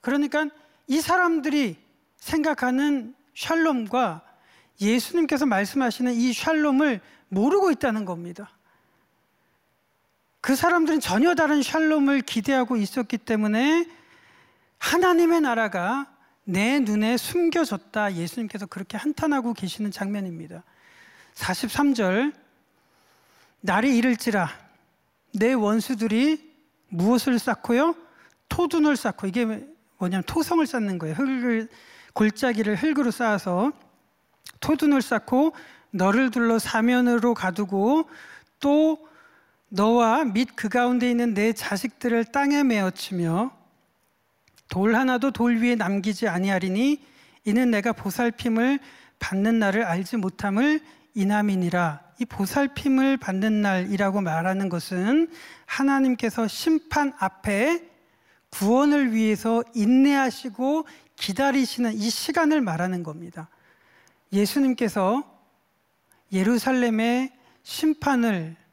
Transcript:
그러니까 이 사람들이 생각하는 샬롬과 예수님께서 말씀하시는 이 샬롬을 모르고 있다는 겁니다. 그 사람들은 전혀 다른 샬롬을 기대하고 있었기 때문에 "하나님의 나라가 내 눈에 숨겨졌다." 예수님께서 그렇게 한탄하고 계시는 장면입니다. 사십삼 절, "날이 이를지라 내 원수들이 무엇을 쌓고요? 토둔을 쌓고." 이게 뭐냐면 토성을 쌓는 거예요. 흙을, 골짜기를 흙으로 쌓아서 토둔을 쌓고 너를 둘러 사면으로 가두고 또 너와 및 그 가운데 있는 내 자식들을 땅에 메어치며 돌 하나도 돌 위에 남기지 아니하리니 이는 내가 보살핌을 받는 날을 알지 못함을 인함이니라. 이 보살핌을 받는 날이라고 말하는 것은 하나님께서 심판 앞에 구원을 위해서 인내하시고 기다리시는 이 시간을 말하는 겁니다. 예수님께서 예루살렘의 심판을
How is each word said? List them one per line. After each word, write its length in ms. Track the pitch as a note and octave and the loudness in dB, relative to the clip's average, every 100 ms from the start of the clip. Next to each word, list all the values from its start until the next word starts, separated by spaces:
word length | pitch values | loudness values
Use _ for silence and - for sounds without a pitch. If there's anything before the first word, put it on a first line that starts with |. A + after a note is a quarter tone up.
그러니까 460 | - C#4+ D4 D4+ D4+ - _ _ - | 0 -2 0 -2 -4 -8 _ _ -2
이 140 | D4 | -2
사람들이 760 | D#4 F4+ F4 E4 C#4 D4 A#3+ D#3 _ _ _ _ | 2 2 2 0 0 0 -2 -6 _ _ _ _
생각하는 960 | - D#4+ D4+ C#4+ B3+ B3+ D4 C#4 A3 - _ | -4 0 0 0 -2 0 0 -2 -4 -18 _
샬롬과 840 | - - E4 D#4+ B3+ G#3+ A#3+ A3+ D#3+ - _ _ _ _ _ | -12 -2 2 2 0 -2 -2 -2 -4 -14 _ _ _ _ _
예수님께서 680 | G3+ A#3+ - F4 D4+ C#4+ | 0 0 0 0 0 2
말씀하시는 680 | C#4 G3 G3+ C#4+ B3 - B3 | 2 2 0 0 -2 0 -2
이 200 | A#3 B3 | 0 0
샬롬을 680 | A3+ - D#4+ D4+ C4 D4+ G#3 - - _ | 0 0 2 4 4 2 0 -8 -20 _
모르고 420 | G3 B3+ G4 F#4+ | 0 2 4 2
있다는 340 | C#4 C4+ G#3+ | 2 0 -2
겁니다. 460 | F#3+ E3+ F3 F3 G#3 _ _ _ _ _ _ _ _ _ _ _ _ _ _ _ _ _ _ _ | -6 -10 -12 -14 -18 _ _ _ _ _ _ _ _ _ _ _ _ _ _ _ _ _ _ _
그 140 | - | -2
사람들은 440 | C4+ F4 F4 D#4+ D#4 | 2 4 4 2 0
전혀 360 | - F#3+ E4 | 0 2 2
다른 280 | E4+ D#4 D4 | 4 2 2
샬롬을 580 | B3+ D#4+ D#4 D#4 C#4 C#4 | 0 0 2 2 2 0
기대하고 540 | - A3+ G#3 C4 A#3+ | -2 -4 0 0 0
있었기 420 | A#3+ G3+ - A3+ A#3 | -2 -2 -4 -6 -6
때문에 680 | - A3 G#3+ G#3+ C#4 E4 E4+ - _ _ _ _ _ _ _ _ | -2 -2 0 0 2 2 0 -12 _ _ _ _ _ _ _ _
"하나님의 640 | - E4+ F4+ E4 E4+ E4+ | -2 2 4 4 4 4
나라가 680 | C#4+ A3+ G#3+ F#3+ F3+ C4+ C#4 _ _ _ | 2 0 -2 -2 -4 -4 -6 _ _ _
내 360 | - F#3 A3 C#4+ | -4 0 2 2
눈에 380 | A3 G#3 A3 B3 | 2 2 2 0
숨겨졌다." 960 | - F4 E4+ E4+ D4+ G3 - A3 G#3 | -2 0 0 0 -2 -4 -6 -4 -2
예수님께서 500 | F3 E3+ - A3 G#3 | -4 -6 -8 -10 -10
그렇게 320 | G3+ - F#3+ G#3 | -12 -12 -12 -6
한탄하고 560 | D4 C#4+ C#4+ C#4 A#3 | -6 -2 0 0 -2
계시는 380 | A3+ F3 - G#3 | -6 -8 -6 -8
장면입니다. 720 | - G3 G#3 F#3+ E3 D#3+ E2+ - _ _ - - - - | -6 -8 -6 -8 -10 -14 -18 -20 _ _ -20 -20 -20 -20
사십삼 600 | - - F3+ A3+ - C#4+ | -8 -6 -4 -4 0 2
절, 400 | A#3+ F#3 G3 D4 - _ _ _ _ _ _ _ _ _ _ _ _ | 2 0 0 -2 -6 _ _ _ _ _ _ _ _ _ _ _ _
"날이 360 | G3 F#3+ C4 A#3+ | -2 2 4 4
이를지라 520 | B3+ A#3 - G3+ E3 - _ _ _ _ _ _ _ | 2 0 0 -2 -2 -6 _ _ _ _ _ _ _
내 200 | G#3 A3 | 0 2
원수들이 1000 | C4 G#3 A3 G#3 A#3 A3 A3 C#4+ D#4 - _ _ _ _ | 2 2 0 -2 -4 0 2 2 0 -6 _ _ _ _
무엇을 500 | E3+ G3 B3 - A#3+ | 0 2 2 2 0
쌓고요? 560 | - A3+ - A#3+ D#4+ E4 - _ _ _ _ | 0 -4 0 2 2 0 -12 _ _ _ _
토둔을 480 | - F4 E4+ D4+ C#4 | -2 0 2 2 2
쌓고." 300 | A3 - G3 | -2 -4 -4
이게 180 | G3+ A3+ G#3+ C#4 D#4+ _ _ | -2 -4 -6 -12 -20 _ _
뭐냐면 260 | F3+ F#3+ | -4 -2
토성을 420 | - E4 D4+ E4 D4 | -4 -4 0 0 0
쌓는 320 | B3 G#3 F3+ | -2 -4 -4
거예요. 160 | D#3+ | -6
흙을, 540 | D#3 C4+ C4 A#3+ A3+ A3+ - - - - | -2 -2 0 0 -2 -4 -16 -20 -20 -14
골짜기를 600 | - G#3+ G#3 C4 A3 G#3+ | 0 0 2 -2 0 -2
흙으로 360 | G3+ D4+ C#4+ B3 | 0 0 0 0
쌓아서 600 | - A#3 G3+ F#3+ F3+ B3+ - _ _ _ _ _ _ - _ | 0 -2 -2 -2 -2 -2 -4 _ _ _ _ _ _ -20 _
토둔을 420 | - D4+ D4+ C#4 | -2 0 2 2
쌓고 520 | - A3+ - B3+ D#4 - - - _ | 2 -4 0 2 2 -2 -20 -20 _
너를 400 | F#3 F#3 A3 C4 | 0 2 4 2
둘러 280 | A#3+ A#3 A3+ | 2 2 2
사면으로 720 | - A3+ A#3 B3 B3 A#3+ A#3+ | 0 0 2 4 4 2 2
가두고 760 | A#3 F#3 F3+ G3 G3 G#3+ D4+ D#4+ - - - _ _ | 0 -4 -4 -4 0 2 2 0 -10 -20 -20 _ _
또 480 | C#4+ D4 D#4 D#4 - - _ _ _ _ _ | 2 4 2 0 -10 -20 _ _ _ _ _
너와 540 | F#3+ G#3+ A#3+ A3+ B3+ | 0 2 4 4 2
및 240 | C#4 G3+ B3 | 0 0 -2
그 140 | - A3 | -4 -2
가운데 400 | B3 B3 B3 B3 | 0 2 2 0
있는 240 | A#3+ A#3+ | 0 0
내 200 | G3+ G#3+ | 0 0
자식들을 720 | A3+ - G3 A#3+ _ B3 A#3 | -2 -6 -6 -6 _ -2 0
땅에 380 | A3+ C#4 C#4+ C#4+ | 0 -2 0 2
메어치며 880 | C4+ G#3+ F#3 - - F#3 E3+ E3+ B3+ - _ _ _ _ _ _ _ _ _ _ _ | 2 2 -2 -4 -8 -4 0 0 -2 -8 _ _ _ _ _ _ _ _ _ _ _
돌 260 | F3+ G#3 | 0 2
하나도 360 | A#3 C4 B3 C4+ | 2 2 0 -2
돌 300 | A3 A#3+ A#3 | 0 0 2
위에 140 | A#3+ | 0
남기지 520 | A#3+ G3 G3 F#3+ G3 A3 | 0 -2 -2 -2 -2 -2
아니하리니 760 | E3+ G3 F#3 F#3 F#3+ C4+ D4 - _ _ _ | -2 0 0 0 0 0 0 -6 _ _ _
이는 260 | G#3+ A3 B3+ | 0 2 2
내가 200 | G#3 A3 | 2 0
보살핌을 840 | - G3+ - A#3+ A3+ A#3+ A3 B3+ C#4 - - - _ | -4 -6 -2 -2 -2 -2 0 0 -2 -6 -20 -20 _
받는 400 | - F#3+ G#3 A3+ | -6 -2 0 2
날을 240 | G3+ G3 | 2 0
알지 340 | G#3 E3+ F#3 A#3 | -2 -4 -4 -4
못함을 640 | F#3 - G3+ G3 C#4+ D4+ - - _ | -4 -4 -4 0 0 0 -6 -20 _
인함이니라. 840 | G#3+ G3 G#3 G#3 F#3+ F3 F3+ E3+ D3 - - | -2 0 0 0 0 0 0 -2 -4 -16 -10
이 60 | |
보살핌을 920 | A#3+ - G3 C#4+ C#4 C#4 C#4+ C4 C4+ C4+ | -10 -4 -2 0 -2 -2 0 2 2 0
받는 440 | - F#3+ G#3+ G#3+ | -2 -2 0 0
날이라고 600 | G3+ F#3 F#3 G3 G3 G3+ | 0 0 -2 -2 -2 -2
말하는 480 | F3+ D#3+ F3+ F#3+ G3 | -2 -2 -2 -2 -4
것은 640 | E3+ - F#3 G3+ D4 E4 - - - | -6 -6 -4 0 2 0 -6 -20 -20
하나님께서 840 | - - C#4 C#4 C4 A#3+ A3+ - A3 | -12 -2 0 2 2 0 -2 -2 -4
심판 680 | - E4 D#4 - D4 C#4 - | -2 0 0 0 -2 -2 -2
앞에 720 | F#3+ - - G3+ C#4 E4+ - _ _ _ _ _ _ | -6 -4 -4 0 0 0 -6 _ _ _ _ _ _
구원을 640 | - G3 B3 D4 D4 B3+ | -2 2 4 4 2 2
위해서 500 | A3 A3 G#3 A3+ A3+ - | 0 0 0 0 -2 -2
인내하시고 1120 | A#3 G#3 C4 C#4 C#4 C4 - B3+ G3+ C4 D#4 D4+ - _ | -2 2 4 4 4 0 -2 -12 -4 -2 -2 -4 -18 _
기다리시는 800 | - - F#3+ C#4 C4+ B3+ - A#3+ | -10 -6 0 0 2 0 -2 -4
이 160 | A3 A3 | -2 -4
시간을 520 | - - D#4+ D#4 D#4 | -4 -2 0 2 2
말하는 400 | A3 D#3+ F#3 F3+ | 0 -2 -2 -4
겁니다. 460 | D#3+ D#3 E3+ E3 D#3+ _ _ _ _ _ _ _ _ | -8 -12 -14 -16 -18 _ _ _ _ _ _ _ _
예수님께서 920 | G3 G3+ C#4+ C4+ B3 A3 G#3+ F#3 B3 - _ _ _ _ _ _ _ _ _ _ | 0 0 2 2 2 -2 0 0 0 -4 _ _ _ _ _ _ _ _ _ _
예루살렘의 1000 | F#3+ F#3+ A#3+ C4+ B3+ A#3+ A3 A#3 B3 C4 _ _ _ | 0 2 2 2 0 2 0 0 0 -2 _ _ _
심판을 920 | - - D#4 D4+ C#4+ B3+ A#3 F#3+ D#3+ E3 _ | -14 -2 0 0 0 2 2 -2 -6 -12 _